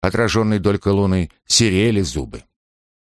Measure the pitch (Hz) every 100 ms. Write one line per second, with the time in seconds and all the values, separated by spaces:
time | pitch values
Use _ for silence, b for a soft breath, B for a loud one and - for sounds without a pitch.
0 | 95 - 110 110 107 104 101 101 101 101
1 | 98 92 82 b - - 113 92 117 101
2 | 87 78 58 60 - _ _ _ _ _